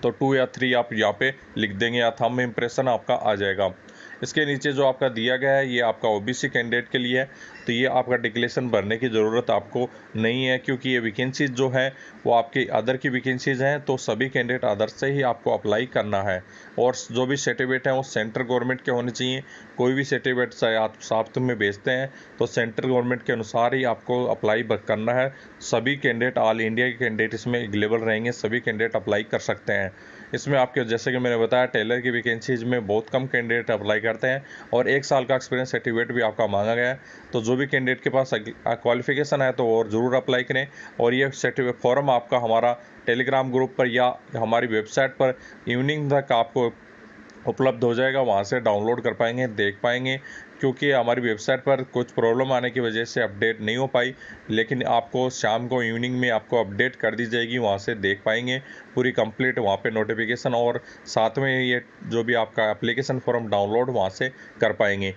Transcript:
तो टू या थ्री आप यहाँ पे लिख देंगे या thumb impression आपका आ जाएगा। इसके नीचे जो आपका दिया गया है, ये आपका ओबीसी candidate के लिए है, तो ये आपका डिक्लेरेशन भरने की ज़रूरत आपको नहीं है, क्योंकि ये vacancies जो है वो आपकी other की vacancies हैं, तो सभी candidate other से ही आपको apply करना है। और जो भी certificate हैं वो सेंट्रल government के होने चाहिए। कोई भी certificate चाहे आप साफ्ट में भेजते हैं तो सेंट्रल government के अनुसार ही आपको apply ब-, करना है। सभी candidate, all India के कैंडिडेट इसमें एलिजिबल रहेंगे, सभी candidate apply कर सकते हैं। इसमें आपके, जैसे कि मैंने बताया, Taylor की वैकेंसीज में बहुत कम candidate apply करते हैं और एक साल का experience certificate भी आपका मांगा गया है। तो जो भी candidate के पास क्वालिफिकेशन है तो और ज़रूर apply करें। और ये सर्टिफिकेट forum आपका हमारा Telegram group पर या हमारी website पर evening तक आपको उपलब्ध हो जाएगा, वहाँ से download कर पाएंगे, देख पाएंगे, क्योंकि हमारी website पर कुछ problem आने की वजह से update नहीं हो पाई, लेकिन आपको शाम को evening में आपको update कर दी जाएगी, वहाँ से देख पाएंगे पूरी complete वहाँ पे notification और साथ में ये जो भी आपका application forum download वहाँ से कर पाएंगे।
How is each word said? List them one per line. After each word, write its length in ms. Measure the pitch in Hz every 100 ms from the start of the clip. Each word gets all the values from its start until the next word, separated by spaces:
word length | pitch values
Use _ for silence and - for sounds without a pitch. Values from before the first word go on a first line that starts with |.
तो 60 | 123
टू 260 | 113 135 135
या 100 | 127
थ्री 280 | - 127
आप 160 | 123 120
यहाँ 240 | 113 104 101
पे 140 | 131 135 - -
लिख 140 | 107
देंगे 280 | 98 117 120
या 120 | 117
thumb 280 | 113 117 123
impression 480 | 123 113 120 - 131
आपका 260 | 113 -
आ 220 | 123 - 104
जाएगा। 380 | 101 95 95 92 - - - -
इसके 220 | 123 - 147
नीचे 260 | 139 147
जो 140 | 135 139
आपका 240 | 131 135
दिया 260 | 113 117 127
गया 160 | 139
है, 180 | 135 135
ये 100 | 123
आपका 300 | 117 110 113
ओबीसी 400 | 104 104 123 139
candidate 400 | 127 120 120 117
के 80 | 131
लिए 220 | 123 127
है, 100 | 131 - - - -
तो 80 |
ये 120 | 117 127
आपका 300 | 127 120 123
डिक्लेरेशन 540 | 117 110 120 - 127
भरने 280 | 110 98 113
की 120 | 127
ज़रूरत 400 | 110 107 113 120
आपको 400 | 104 - 120 123 - - 110
नहीं 300 | 113 123 131
है, 120 | 127
क्योंकि 320 | 135 127 131
ये 100 | 127
vacancies 520 | 113 104 131 135 147
जो 180 | 123 131
है 240 | 127 131 - - - -
वो 80 |
आपकी 320 | 117 113 139 110
other 320 | 110 113 131
की 120 | 143
vacancies 520 | 123 127 127 - 131
हैं, 200 | 135 147
तो 160 | 143 131
सभी 320 | - 110 131
candidate 360 | 131 120 127 120
other 220 | 101 107
से 180 | - 135
ही 140 | 139
आपको 300 | 127 117 -
apply 340 | 110 107 104 127
करना 360 | 127 104 101
है। 220 | 101 92 - - - -
और 160 | 120 123 -
जो 140 | 117 127
भी 120 | 139
certificate 500 | - 117 127 127 135
हैं 60 |
वो 100 | 131
सेंट्रल 400 | 135 - 110 120
government 380 | 120 123 120 127
के 100 | -
होने 200 | 123 123
चाहिए। 320 | 113 127 131 139 - - -
कोई 160 | 127
भी 100 | 135
certificate 500 | 135 127 131 123 123
चाहे 220 | - 120 110
आप 180 | 110 -
साफ्ट 360 | - 110 113 135
में 200 | 127 117
भेजते 340 | 101 101 -
हैं 220 | 127 135 - - -
तो 60 | 120
सेंट्रल 440 | - 117 107 131
government 340 | 127 120 123
के 100 | -
अनुसार 400 | 120 110 120 120
ही 100 | 131
आपको 420 | 127 110 - 123 123
apply 380 | 110 107 110
ब-, 200 | 113 107 -
करना 260 | 107 110
है। 200 | 127 131 139 - -
सभी 340 | - 120 120 143
candidate, 400 | 139 117 123 127
all 240 | 110 113
India 260 | 110 113 123
के 60 |
कैंडिडेट 400 | 117 123 110 110
इसमें 260 | 110 123 120
एलिजिबल 380 | 110 104 107 113
रहेंगे, 340 | 113 107 117
सभी 280 | 120 110 120
candidate 360 | 120 110 113 110
apply 280 | 101 104
कर 160 | 104 113
सकते 340 | - 107 -
हैं। 180 | 101 95 - - - -
इसमें 240 | 127 - 143
आपके, 240 | 127 -
जैसे 280 | 117 113 -
कि 60 | 127
मैंने 200 | 123 117
बताया, 280 | 113 127 127
Taylor 360 | 120 107 123
की 80 | 127
वैकेंसीज 540 | 120 117 113 - 123
में 240 | 117 123 104
बहुत 220 | 107 113
कम 160 | 131 131
candidate 460 | 123 117 117 113
apply 280 | 110 101 107
करते 280 | 110 110 131
हैं 180 | 135 139 - -
और 160 | 120 127
एक 160 | 135 135
साल 200 | 139 127
का 100 | 131
experience 360 | - 127 127
certificate 400 | 120 123 113 120
भी 100 | 123
आपका 260 | 110 107 110
मांगा 280 | 101 107 117
गया 140 | 123
है। 100 | 135 - - -
तो 80 | 123
जो 140 | 113 127
भी 120 | 135
candidate 340 | 139 127 127
के 80 | -
पास 220 | 127 131
क्वालिफिकेशन 1080 | 113 110 - - 117 120 120 123 135 143 143
है 100 | 131
तो 260 | 127 120 113
और 120 | 110
ज़रूर 260 | 110 123 127
apply 280 | 127 127
करें। 240 | 127 123 139 - - -
और 140 | 120
ये 160 | 127 135
सर्टिफिकेट 500 | 135 127 120 123 120
forum 280 | 123 127 143
आपका 280 | 123 120 127
हमारा 400 | 117 113 120 120 - - -
Telegram 420 | 120 127 135 131
group 240 | 127 127 131
पर 100 | 127
या 280 | 117 123 - - 123
हमारी 320 | 113 113 123
website 440 | 110 107 - 135
पर 260 | - 131 127 - - -
evening 440 | 120 135 151 143
तक 200 | 139 135
आपको 400 | 120 117 135 120 - - - - - - - -
उपलब्ध 360 | - 131 120
हो 100 | 120
जाएगा, 280 | 117 131 135
वहाँ 220 | 123 101
से 160 | 101 127
download 420 | 113 101 110 120
कर 120 | 117
पाएंगे, 340 | 110 117 123 127
देख 300 | 104 101 101
पाएंगे, 360 | 120 123 131 131 - - - -
क्योंकि 320 | 139 127 143
हमारी 300 | 135 117 120
website 380 | 120 107 - 131
पर 240 | 143 135
कुछ 280 | 131 123 120
problem 400 | - 113 117 131
आने 180 | 127 123
की 100 | 120
वजह 260 | 117 110 117
से 160 | -
update 400 | 110 101 113 110
नहीं 160 | 107 117
हो 100 | 135
पाई, 260 | 127 127 135 - - -
लेकिन 340 | 110 113 127
आपको 460 | 123 120 117 127 127
शाम 380 | 123 110 113 120
को 140 | 127
evening 360 | 113 113 123 127
में 100 | 127
आपको 300 | 110 - 120
update 360 | 101 98 123 -
कर 200 | 113 110
दी 100 | 117
जाएगी, 320 | 120 117 123
वहाँ 200 | 113 101
से 180 | 104 113
देख 260 | 98 101 -
पाएंगे 360 | 110 123 131 135 - - -
पूरी 160 | 127
complete 480 | 123 110 107 131 127
वहाँ 180 | 107 98
पे 140 | 123
notification 600 | 110 107 113 110 120 135
और 280 | 120 120 120 - - -
साथ 240 | - 113 139
में 260 | 135 131
ये 180 | 127 123 120 - -
जो 160 | 113
भी 100 | 117
आपका 360 | 117 110 - 110
application 480 | 107 117 117 135 131
forum 280 | - 120 113
download 420 | 101 101 113 127
वहाँ 200 | 120 95
से 200 | - 127 - - -
कर 120 | 110
पाएंगे। 400 | 104 104 101 98